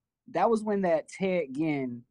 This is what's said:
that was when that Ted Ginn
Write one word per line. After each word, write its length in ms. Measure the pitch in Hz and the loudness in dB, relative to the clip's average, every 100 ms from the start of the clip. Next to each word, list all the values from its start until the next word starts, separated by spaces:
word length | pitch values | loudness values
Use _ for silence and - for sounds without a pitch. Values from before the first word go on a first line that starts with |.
| _ _ - | _ _ -6
that 180 | 135 202 | 2 4
was 140 | 226 | 2
when 200 | 214 202 | 0 0
that 260 | 185 160 139 | 2 2 -2
Ted 400 | - 190 180 147 | -4 -2 0 -2
Ginn 500 | 131 160 147 131 120 117 | -2 -2 0 -4 -8 -14